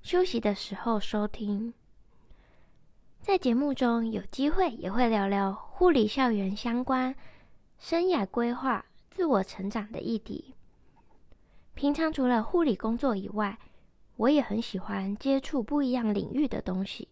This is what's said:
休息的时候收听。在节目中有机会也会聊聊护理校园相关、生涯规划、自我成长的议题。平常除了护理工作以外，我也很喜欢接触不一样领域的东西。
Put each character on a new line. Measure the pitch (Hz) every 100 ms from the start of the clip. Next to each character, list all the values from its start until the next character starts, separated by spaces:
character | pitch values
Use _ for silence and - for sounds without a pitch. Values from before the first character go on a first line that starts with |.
休 | - 349
息 | 370 233
的 | 214 202
时 | -
候 | 196 233 220
收 | - 214 208
听。 | - 208 202 233 - _ - - - - - - - - - - - - -
在 | - 381
节 | 254
目 | 233 285
中 | 269 247 233 226
有 | 208 -
机 | - 277
会 | 330 349
也 | 226 180
会 | 214 240
聊 | 220 196
聊 | 196 196
护 | 196 - - 359
理 | 277 214
校 | 269 254
园 | 214 190 208
相 | 240 240
关、 | 254 262 254 269 - - - - _ -
生 | - 330
涯 | 370 311 196
规 | 240 240
划、 | 247 262 220 - - _
自 | - 339
我 | 214
成 | 190 - 190
长 | 220 208
的 | 220
议 | - 226
题。 | - - - - - _ - - - - - - _ - -
平 | - 277
常 | 294 320
除 | 320 254
了 | 240
护 | 220 349
理 | 311 185
工 | 220 233
作 | 277 202
以 | 196
外， | 208 202 214 - - - _ - -
我 | 226
也 | 294
很 | - 208
喜 | - 185
欢 | 208 196 196 208
接 | 269 269
触 | 269 285
不 | 220 294
一 | 269
样 | 254 226
领 | 202 175
域 | 269 302
的 | -
东 | - 185 196
西。 | - -